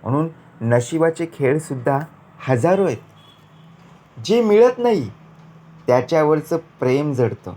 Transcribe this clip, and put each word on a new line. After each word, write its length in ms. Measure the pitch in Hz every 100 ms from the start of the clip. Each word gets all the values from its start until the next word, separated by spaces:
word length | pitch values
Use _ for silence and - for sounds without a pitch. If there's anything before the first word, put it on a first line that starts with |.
म्हणून 260 | 107 139 160 160 - -
नशिबाचे 640 | 113 120 120 160 165 165 165
खेळसुद्धा 680 | - 135 151 - 131 127 139 160 - - -
हजारो 460 | - 127 165 190
आहेत. 1400 | 185 113 - - - _ _ - - - - - _ -
जे 160 | 113 233
मिळत 360 | 220 208 247 247
नाही 300 | 240 202 107 - - - - - - - -
त्याच्यावरचं 720 | 123 127 165 151 156 151 165 - _
प्रेम 320 | 127 135 147
जडतं 420 | 127 117 117 92